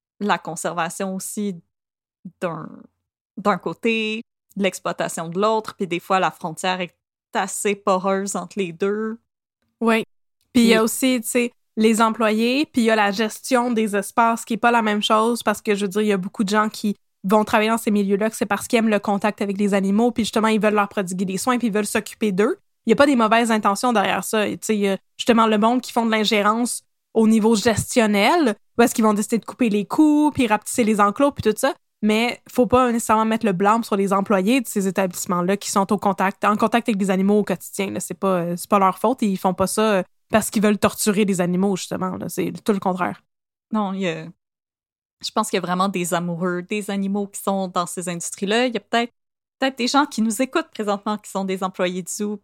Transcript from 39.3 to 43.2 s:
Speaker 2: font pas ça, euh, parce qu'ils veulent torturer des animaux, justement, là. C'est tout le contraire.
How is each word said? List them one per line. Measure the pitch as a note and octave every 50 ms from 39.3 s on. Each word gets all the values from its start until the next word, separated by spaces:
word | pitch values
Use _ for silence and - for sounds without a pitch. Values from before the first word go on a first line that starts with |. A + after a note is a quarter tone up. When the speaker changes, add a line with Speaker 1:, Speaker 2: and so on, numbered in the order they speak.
| F#3+ -
Speaker 2:
font | - F#3+ F3+
pas | - F#3+ F3+
ça, | - G#3+ A3 A3 G3+ F#3
euh, | F3+ _ _ _ _ -
parce | - G#3+ G3+ -
qu'ils | - A3 G3
veulent | G#3+ G#3+ -
torturer | - G3+ - - - A3 G3 G#3 G#3+
des | F#3+ G3 F3
animaux, | F3+ F3 F3+ F3+ G3 G3+ F#3+
justement, | F3 - - - F#3 F#3 F#3 F#3
là. | G3+ G3+ F3
C'est | - F#3+ E3+ F3 F3 - -
tout | -
le | G3+ G3
contraire. | - F#3+ F3+ F#3 F3 - F#3+ -